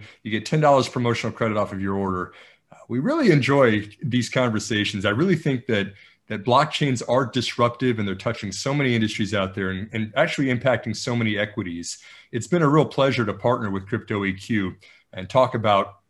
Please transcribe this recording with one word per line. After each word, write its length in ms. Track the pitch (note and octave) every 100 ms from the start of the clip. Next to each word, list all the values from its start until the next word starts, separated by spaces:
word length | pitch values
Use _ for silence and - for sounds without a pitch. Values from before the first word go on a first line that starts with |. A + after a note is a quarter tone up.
| - -
you 60 | G#2+
get 160 | G#2+ G#2+
ten 140 | D#3
dollars 300 | D3 C#3 A#2+
promotional 460 | C3 A#2+ A#2 A2+ -
credit 220 | A2+ G#2+
off 140 | G2
of 100 | F#2+
your 140 | G2 G2
order. 380 | F#2+ F#2 E2+ - - _ _
Uh, 60 | - -
we 120 | A#2+
really 320 | F#3+ E4 A#3+
enjoy 560 | D3+ B2 C#3+ B2 G#2+ G#2 -
these 260 | B2 B2 A#2
conversations. 760 | C3+ B2 G#2+ - G#2 G2+ G2+ G#2
I 60 |
really 240 | G#2+ F#3+ D#3+
think 320 | D3+ B2+ -
that, 260 | G#2 G2 G2 - _ -
that 160 | G#2+
blockchains 580 | G#2+ C3 D3+ - C#3+ B2 -
are 180 | B2 A#2+
disruptive, 760 | B2+ - - A#2+ - B2+ A2
and 80 | G2+
they're 80 | F#2+
touching 360 | A#2+ - G2+
so 220 | F#2+ C3+
many 220 | C#3+ C3 A#2
industries 380 | G#2+ - G2+
out 200 | G#2+ F#2+
there 160 | G2+ F#2+
and, 200 | F#2 A2
and 180 | A2+ A2 C3+
actually 320 | D#3+ - C3+
impacting 480 | A#2+ C3+ A#2 A2+ G#2
so 200 | B2+ A#2+
many 220 | A2 G2+
equities. 600 | G#2 A2 F2+ E2+ E2+ - - - -
It's 160 | A#2+ -
been 160 | F3
a 60 | D3
real 160 | D#3 C#3
pleasure 400 | - C3+ A#2+ G#2
to 80 |
partner 360 | G2+ A#2+ B2 G#2+
with 180 | G2 G2
Crypto 380 | A#2 - G#2 G2
E 80 |
Q 400 | F#2+ - A2 F#2 - - - _
and 160 | F#2+ F#2
talk 240 | C3 A#2+
about 460 | A#2 G#2+ G2+ F#2 - _